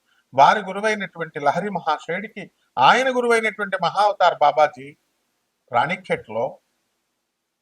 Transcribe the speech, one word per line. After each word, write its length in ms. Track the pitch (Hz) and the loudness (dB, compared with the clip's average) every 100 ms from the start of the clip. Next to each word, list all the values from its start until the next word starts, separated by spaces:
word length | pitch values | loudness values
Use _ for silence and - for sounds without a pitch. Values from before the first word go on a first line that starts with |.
| _ _ _ | _ _ _
వారి 260 | 127 156 208 | 4 4 4
గురువైనటువంటి 800 | 190 190 214 208 190 170 160 156 | -2 -4 -4 -4 -6 -10 -12 -4
లహరి 300 | 143 165 202 | -2 0 -2
మహాశయుడికి 800 | 180 160 147 - 180 214 - 175 _ _ - | -6 -4 -4 -4 -10 -10 -16 -18 _ _ 2
ఆయన 320 | 139 226 262 | 4 4 2
గురువైనటువంటి 680 | 247 240 226 220 202 196 185 | 0 0 0 0 -4 -6 -4
మహావతార్ 540 | 170 160 208 196 180 - | -2 0 0 4 2 4
బాబాజీ 560 | 147 147 151 - 139 156 _ _ _ _ _ _ - | 2 4 2 0 -20 -20 _ _ _ _ _ _ -4
రాణిఖేట్లో 880 | 120 143 190 - 160 - 110 131 - _ _ _ _ _ _ _ _ _ - | -2 -2 -4 -6 -6 -6 -6 -6 -8 _ _ _ _ _ _ _ _ _ -8